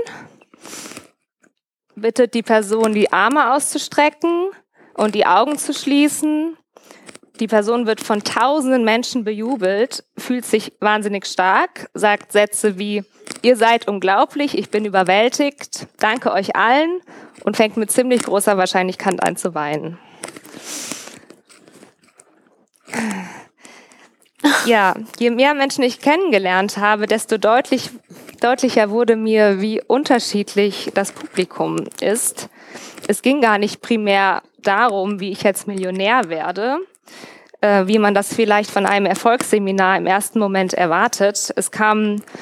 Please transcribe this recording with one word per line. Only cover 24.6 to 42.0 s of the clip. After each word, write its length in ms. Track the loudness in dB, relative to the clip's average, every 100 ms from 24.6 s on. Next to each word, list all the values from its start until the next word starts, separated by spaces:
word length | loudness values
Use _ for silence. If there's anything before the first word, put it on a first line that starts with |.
| 2
Ja, 280 | 4 4 0 -6 -2
je 120 | 0
mehr 240 | 2 2
Menschen 280 | 2 0 0
ich 160 | -2 0
kennengelernt 760 | 0 2 2 2 2 0 0 0
habe, 300 | 0 0 0
desto 320 | -2 -2 0
deutlich, 520 | 2 2 2 -2 -4 -14 -20 -20 -20 -4
deutlicher 500 | 0 0 0 2 2
wurde 260 | 2 2 2
mir, 440 | 2 4 4 2
wie 220 | -2 -4
unterschiedlich 1080 | 0 0 2 2 2 -2 -2 0 0 -2 -6
das 180 | -4 -4
Publikum 760 | -6 -8 -4 -4 -4 -4 -4 -6 -6
ist. 480 | -2 -2 -4 -8 -12 -20 -20 -20 -20 -8 -6
Es 140 | -2
ging 180 | 0 2
gar 180 | 2 2
nicht 220 | 0 -4
primär 640 | -4 -2 2 2 2 -2 -6 _
darum, 580 | -2 2 2 0 -2 -4
wie 100 | -6
ich 120 | -2
jetzt 240 | -2 -2 -4
Millionär 600 | -6 -6 -2 0 0 0
werde, 500 | -4 -6 -4 -4 -4 -8 _ _ -20 -20 -20 -20 -2
äh, 260 | 2 4 4
wie 120 | 4
man 160 | 4
das 180 | 2 0
vielleicht 380 | 0 2 2 0
von 160 | 0 2
einem 200 | 2 0
Erfolgsseminar 880 | 0 2 0 2 0 0 2 2 2
im 100 | 2
ersten 320 | 0 0 -2
Moment 340 | 0 0 0
erwartet. 800 | 0 0 2 0 2 0 0 -4 -6
Es 140 | -6
kamen 520 | 0 0 2